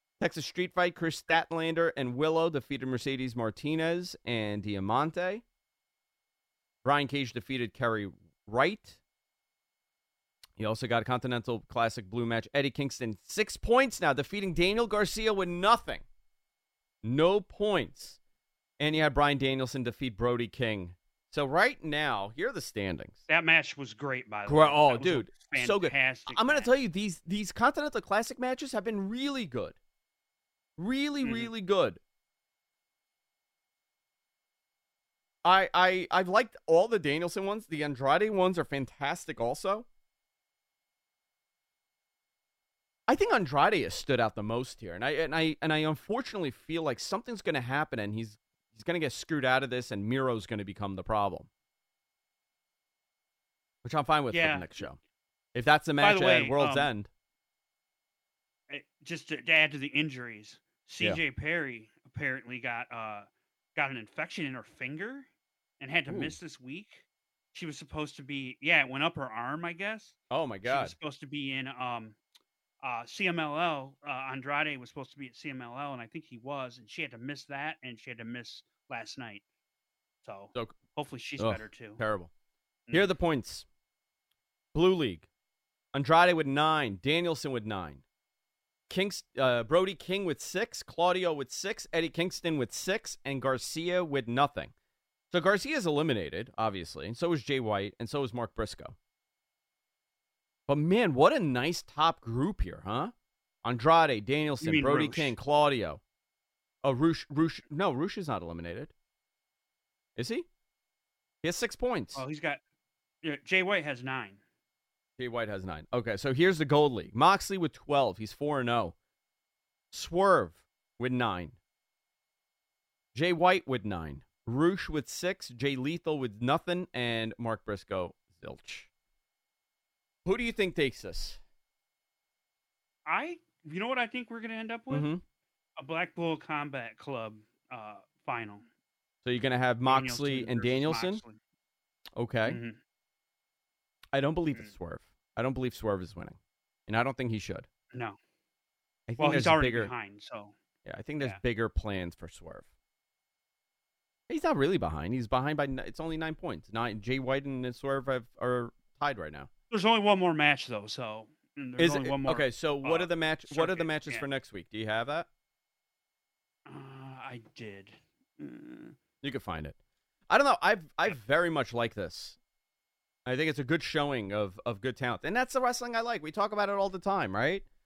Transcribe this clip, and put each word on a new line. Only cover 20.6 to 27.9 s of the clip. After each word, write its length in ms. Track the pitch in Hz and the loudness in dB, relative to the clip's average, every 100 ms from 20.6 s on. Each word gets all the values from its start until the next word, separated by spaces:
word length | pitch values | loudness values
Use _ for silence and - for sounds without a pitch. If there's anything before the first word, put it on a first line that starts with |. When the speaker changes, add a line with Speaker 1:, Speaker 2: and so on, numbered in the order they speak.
| 120 104 90 90 _ _ _ | -2 -2 -6 -12 _ _ _
Speaker 1:
So 120 | - | -4
right 380 | 139 151 226 277 | 0 4 4 2
now, 460 | 160 147 151 110 101 110 | -4 -2 0 0 -4 -4
here 120 | 214 | -4
are 20 | |
the 80 | 220 | -4
standings. 640 | - - 98 82 - - - | -8 -4 -2 -4 -8 -10 2
Speaker 2:
That 160 | 160 | 2
match 320 | 165 160 - - | 6 4 4 -6
was 160 | 127 | -10
great, 380 | 110 143 127 123 | -8 -6 -6 -6
by 120 | 104 | -6
the 40 | 104 | 2
Speaker 1:
Gre-, 120 | 151 | 8
Speaker 2:
way. 80 | 151 | 8
Speaker 1:
oh, 160 | 147 147 | 10 6
Speaker 2:
That 80 | 117 | 6
was 0 | |
a 100 | 160 | 2
Speaker 1:
dude, 180 | 151 101 - - 135 120 | 0 -2 -10 -4 -2 2
so 140 | 202 | 2
good. 100 | 165 | 4
Speaker 2:
fantastic 480 | 139 131 127 - - | 4 2 2 -6 0
Speaker 1:
I'm 80 | 240 | 4
gonna 120 | 294 | 4
Speaker 2:
match. 40 | |
Speaker 1:
tell 120 | 233 269 | 6 4
you, 120 | 240 | 4
these, 320 | 170 208 165 - | -2 -4 -6 -6
these 240 | 202 202 | -4 -4
Continental 500 | - 240 294 294 | 2 2 2 -2